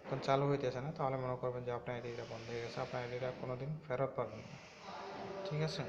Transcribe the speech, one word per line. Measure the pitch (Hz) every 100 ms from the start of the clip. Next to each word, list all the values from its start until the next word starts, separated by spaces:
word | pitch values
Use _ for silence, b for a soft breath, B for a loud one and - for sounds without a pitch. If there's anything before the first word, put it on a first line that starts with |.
এখন | - 135 -
চালু | 139 143
হইতেছে | 143 127 123
না, | 139
তাহলে | 156 135 131
মনে | 127 123
করবেন | 127 123
যে | 120
আপনার | 120 123 120
আইডিটা | 120 120 117
বন্ধ | 113 117
হয়ে | 120
গেছে, | 117 -
আপনার | 131 127
আইডিটা | 120 123 127 123
কোনোদিন | 127 127 139 156 -
ফেরত | 123 135 -
পাবেন | 113 107
না, | - - - - - - - - - - -
ঠিক | 151 156
আছে? | -